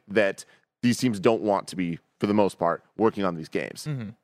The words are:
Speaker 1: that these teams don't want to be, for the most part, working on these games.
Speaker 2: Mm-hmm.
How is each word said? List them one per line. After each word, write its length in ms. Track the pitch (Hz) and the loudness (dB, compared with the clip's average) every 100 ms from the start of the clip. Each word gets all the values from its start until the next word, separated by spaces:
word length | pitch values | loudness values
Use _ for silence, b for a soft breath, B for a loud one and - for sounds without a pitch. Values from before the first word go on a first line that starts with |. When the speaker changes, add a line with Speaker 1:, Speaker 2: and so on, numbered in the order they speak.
| _ | _
Speaker 1:
that 380 | 104 98 - - b b _ | 2 2 0 -12 b b _
these 140 | 120 120 | 0 2
teams 220 | 127 101 | 0 2
don't 220 | 104 113 | 2 2
want 260 | 104 98 - | 2 0 -2
to 60 | 85 | -4
be, 240 | 87 82 - _ | -4 -4 -12 _
for 80 | 104 | 0
the 60 | |
most 260 | 104 98 - | 4 2 2
part, 240 | 85 80 - - | -2 -2 -6 0
working 280 | 107 101 98 | 0 2 -2
on 100 | 85 | -2
these 140 | 78 | -6
games. 360 | 95 69 - 156 | -6 -6 -8 -8
Speaker 2:
Mm-hmm. 240 | 139 104 - | -8 -10 -14